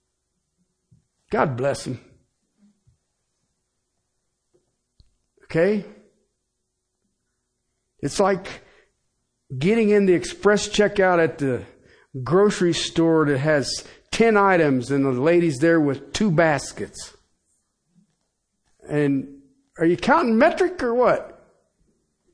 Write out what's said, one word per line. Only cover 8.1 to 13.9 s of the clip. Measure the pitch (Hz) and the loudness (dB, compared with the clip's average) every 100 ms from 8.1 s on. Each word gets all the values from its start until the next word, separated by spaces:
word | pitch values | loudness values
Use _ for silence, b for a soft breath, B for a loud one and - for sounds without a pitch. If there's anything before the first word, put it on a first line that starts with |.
| - | 0
like | 196 190 - - - b b _ _ _ _ _ - 131 | 0 0 -6 -18 -20 b b _ _ _ _ _ -16 -4
getting | 165 233 214 | 0 2 2
in | 208 | 2
the | 196 | 2
express | 170 - - 202 208 - | 0 -2 -4 0 0 0
checkout | - 208 202 185 175 | 0 0 2 2 2
at | 165 - | 0 -2
the | 139 120 98 - b b b 135 | -4 -4 -8 -20 b b b -12
grocery | 127 175 208 - 175 | -2 2 2 2 -2
store | 160 - - 165 160 147 | -2 -4 -2 2 2 2
that | 135 | 0
has | 151 151 123 - - | 0 0 -2 -8 -14